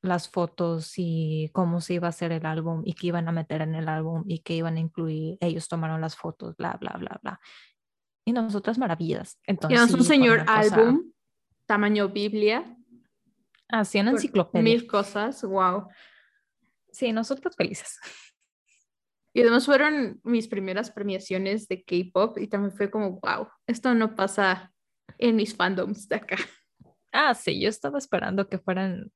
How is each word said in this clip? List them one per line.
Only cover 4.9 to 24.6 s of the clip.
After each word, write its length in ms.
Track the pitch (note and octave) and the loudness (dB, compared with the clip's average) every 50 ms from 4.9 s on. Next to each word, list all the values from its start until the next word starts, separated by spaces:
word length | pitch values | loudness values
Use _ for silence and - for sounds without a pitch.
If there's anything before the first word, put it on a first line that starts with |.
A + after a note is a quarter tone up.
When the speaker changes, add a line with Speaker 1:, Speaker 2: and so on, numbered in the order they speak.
| _ - E3 D#3+ D#3 D#3 D#3 D#3+ F3 G3 | _ -6 -6 -4 -4 -4 -6 -8 -6 -4
Speaker 1:
Ellos 280 | - F3 E3 E3 D#3+ - | -4 -4 -4 -4 -8 -8
tomaron 320 | - E3 D#3+ D#3+ D#3+ D#3+ | -6 -4 -4 -4 -4 -4
las 160 | D#3+ E3 - | -6 -6 -8
fotos, 400 | - - E3 D#3+ _ - E3+ E3 | -8 -12 -12 -12 _ -14 -14 -12
bla, 200 | _ - E3+ - - | _ -8 -8 -8 -8
bla, 160 | - - - F#3 | -10 -10 -10 -10
bla, 220 | F3+ - - - - | -10 -12 -12 -12 -12
bla. 180 | - F#3 - _ - - - - _ _ _ _ _ _ _ _ _ _ _ _ | -12 -12 -12 _ -20 -20 -20 -20 _ _ _ _ _ _ _ _ _ _ _ _
Y 80 | - A#3 | -2 -2
nosotras 460 | B3 A3+ A3 G3+ G3+ G3 - A3+ A#3+ | 0 0 -2 -2 -4 -2 -2 -2 -2
maravilladas. 600 | C4 G#3 E3 D#3+ E3+ D#3+ - - - - - _ _ | 0 -2 -2 -2 -2 -4 -4 -4 -6 -12 -18 _ _
Entonces, 300 | - G3+ - - D#3 B3 | -4 -2 -2 2 4 6
Speaker 2:
Y 40 | A#3+ | 8
además 160 | A#3+ A#3 - | 8 8 8
un 60 | - | 6
Speaker 1:
sí, 60 | B3+ | 6
fue 100 | C4+ D4+ | 6 8
Speaker 2:
señor 240 | C#4 B3+ A#3+ A3+ A3+ | 6 8 8 6 6
Speaker 1:
una 220 | - - A3 G#3+ G#3+ | 4 4 4 6 6
cosa 140 | G#3+ G#3 | 6 8
Speaker 2:
álbum, 360 | A3 A3 A#3+ B3+ D#4+ F4+ - _ _ _ _ _ _ _ _ _ _ _ | 8 8 8 6 2 2 -4 _ _ _ _ _ _ _ _ _ _ _
tamaño 420 | _ G#3+ G#3 G#3 G#3 G#3+ G#3 G3+ G3 | _ 0 2 4 2 4 2 2 0
Biblia. 680 | G3 G3+ G3+ G#3 G#3 G#3+ G#3 G#3 A3 C4 F4 - - _ _ _ - - _ _ _ _ _ _ _ _ _ _ _ _ _ _ | 0 -2 -4 -2 0 2 2 2 2 0 -4 -10 -18 _ _ _ -20 -20 _ _ _ _ _ _ _ _ _ _ _ _ _ _
Speaker 1:
Así, 320 | - A3+ G#3 - - G3+ | 0 0 0 2 2 2
una 100 | G3 A3+ | 4 4
Speaker 2:
Con 80 | C4+ A3 | 2 2
Speaker 1:
enciclopedia. 440 | G3+ C#4 - G3 E3+ - - A3 A3+ | 0 0 2 2 0 2 2 4 6
Speaker 2:
mil 240 | A3+ A3+ A#3 A#3 | 6 4 4 2
cosas, 560 | - - G3+ G3+ G3+ - G#3 G#3 A3+ - - - | 0 0 -2 -2 0 -4 -4 -4 -4 -6 -6 -8
wow. 440 | G3 F#3+ F#3+ F#3 F3+ F3+ G3+ G3+ - - - - - _ _ _ _ _ _ _ _ _ _ _ _ _ _ _ _ | -2 0 2 2 2 2 0 -6 -10 -20 -20 -20 -20 _ _ _ _ _ _ _ _ _ _ _ _ _ _ _ _
Speaker 1:
Sí, 220 | _ - C4 A#3+ A3 | _ -4 -4 -2 -2
nosotras 420 | A3 A3+ - C4+ C4 - F4 - | -2 -2 -4 -6 -6 -6 -10 -4
felices. 440 | - - - - - - - - - - - - - - - _ _ _ _ _ _ _ _ _ _ _ _ _ _ _ _ _ _ _ _ _ | -2 -4 -4 -4 -10 -12 -16 -18 -18 -18 -20 -20 -20 -20 -20 _ _ _ _ _ _ _ _ _ _ _ _ _ _ _ _ _ _ _ _ _
Speaker 2:
Y 100 | A#3+ A#3+ | 4 6
además 240 | A#3 A#3 B3+ B3 | 6 6 4 4
fueron 540 | C#4 C#4+ C4+ D4 D4+ D4+ D4 B3+ G3+ - - _ | 4 4 6 6 4 2 0 -2 -4 -6 -10 _
mis 240 | A3+ A#3+ A3+ A3 A3+ | 0 0 0 0 -2
primeras 420 | - G3 F#3+ F#3+ F#3 G3+ A3+ G#3+ | -6 -6 -6 -4 -4 -4 -6 -6
premiaciones 800 | - - G3+ G#3 F#3+ F#3+ F#3+ - F#3+ F#3 F#3+ F#3+ G3 A3 G#3+ _ | -8 -8 -6 -4 -4 -6 -4 -4 -4 -2 -2 -2 -2 -4 -4 _
de 160 | G3 F#3 _ | -10 -10 _
K-pop 540 | - F3+ F3+ F#3 F3+ _ F#3 G3+ A#3+ A#3 - | -4 -2 -2 -2 0 _ 0 0 0 -2 -8
y 100 | - G#3 | -8 -4
también 240 | - G3+ G3+ G3+ F#3+ | -2 -2 -2 -4 -2
fue 180 | - G3+ G3+ | -4 -4 -2
como, 300 | - A3 G#3+ G3 F3+ F#3 | -2 -4 -4 -4 -6 -6
"Wow, 280 | - - G3 G#3 G#3+ - _ _ _ | -4 -4 -4 -4 -6 -12 _ _ _
esto 280 | - A#3 A#3 - B3+ B3 | -6 -6 -2 0 2 2
no 220 | A3+ A3 A3 A3 | 2 2 0 -2
pasa 560 | - F#3+ G3 - - G3+ F#3+ F3+ F3+ | -2 -4 -2 0 0 0 0 0 -2